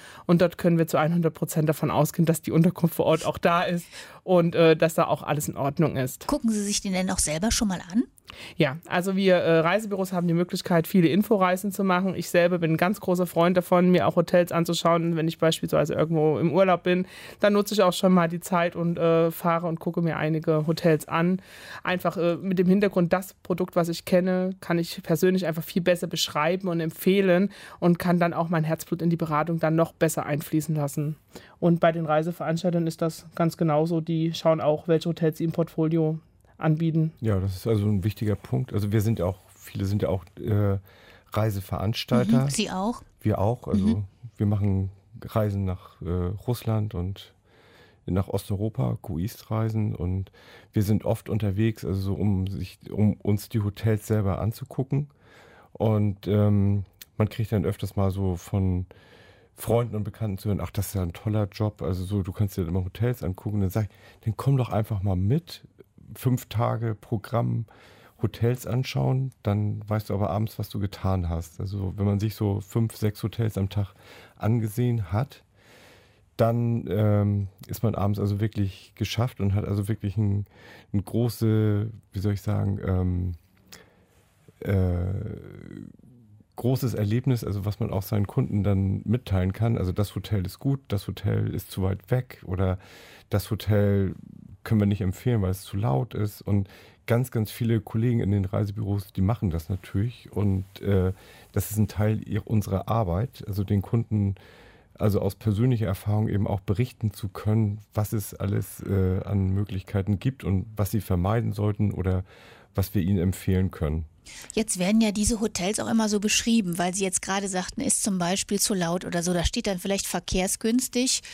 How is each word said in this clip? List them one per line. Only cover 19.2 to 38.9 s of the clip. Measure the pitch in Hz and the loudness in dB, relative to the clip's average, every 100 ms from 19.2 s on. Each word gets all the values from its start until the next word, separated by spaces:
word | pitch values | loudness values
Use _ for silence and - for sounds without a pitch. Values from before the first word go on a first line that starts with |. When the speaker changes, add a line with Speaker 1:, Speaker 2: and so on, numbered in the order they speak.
| 165 | 2
Speaker 1:
fahre | 165 175 165 170 | 0 0 0 0
und | 165 | -4
gucke | 175 170 | -4 -2
mir | 170 - | -2 0
einige | 156 156 160 156 156 | -2 0 2 2 2
Hotels | 165 170 151 - | 2 2 2 0
an. | 165 170 185 - - - - | 0 0 0 -6 -20 -18 -8
Einfach, | - 180 175 170 | -4 -2 -2 0
äh, | 170 170 | 0 0
mit | 190 185 | -2 2
dem | 180 | 4
Hintergrund, | 196 202 190 170 | 4 4 2 2
das | 185 190 | 0 -4
Produkt, | - - 175 185 180 | -10 -6 -4 -2 0
was | 170 | -2
ich | 165 - | -2 2
kenne, | 180 185 185 185 190 | 2 4 0 -2 -4
kann | - 170 | -2 -2
ich | 170 - | -2 -6
persönlich | - 160 185 185 | -2 2 2 2
einfach | 165 160 | 0 -4
viel | - 190 | -4 -2
besser | 175 175 175 | 2 0 -2
beschreiben | 165 - 151 156 185 190 | -4 -4 0 0 0 -2
und | 170 | -2
empfehlen | 165 - 185 196 190 175 196 - - - | -4 0 2 4 6 4 2 -4 -18 0
und | 175 175 | 2 4
kann | 180 175 | 2 2
dann | 170 | 2
auch | 151 165 | 0 0
mein | 165 | 0
Herzblut | 156 160 - 170 | 0 -2 -4 -2
in | 165 | 0
die | 170 | 0
Beratung | 160 151 160 165 | 0 0 0 0
dann | 160 | 2
noch | 160 165 | 2 2
besser | - 160 156 | 2 0 0
einfließen | - 147 - 156 151 | -2 -4 -2 -2 0
lassen. | 156 143 - 147 156 _ - - - | -2 -2 -2 -4 -6 _ -20 -20 0
Und | 175 170 | 2 4
bei | 170 | 4
den | 165 156 | 2 2
Reiseveranstaltern | 151 160 165 156 165 180 170 165 | 0 0 -4 -4 -2 0 0 0
ist | - | -2
das | 165 - - | -4 -6 -10
ganz | - 170 - | -2 -2 0
genauso. | 165 151 165 165 | 2 2 2 0
Die | 160 160 165 | -2 0 -2
schauen | 165 165 160 | 0 2 2
auch, | 143 151 170 | 2 0 2
welche | 160 170 | 0 0
Hotels | 160 160 156 | -2 -2 0
sie | |
im | 165 | -2
Portfolio | 160 160 - 160 165 156 160 - _ _ - | -2 -2 0 0 2 0 -2 -8 _ _ -4
anbieten. | 160 156 165 160 160 - | 0 2 2 2 0 0
Speaker 3:
Ja, | 110 95 | 0 0
das | 95 92 | 0 -2
ist | 117 | 0
also | 110 101 | 2 2
ein | 101 | 2
wichtiger | 104 - 104 101 | 0 -2 -2 -2
Punkt. | - 127 127 | -2 -4 -2
Also | 104 104 | -2 0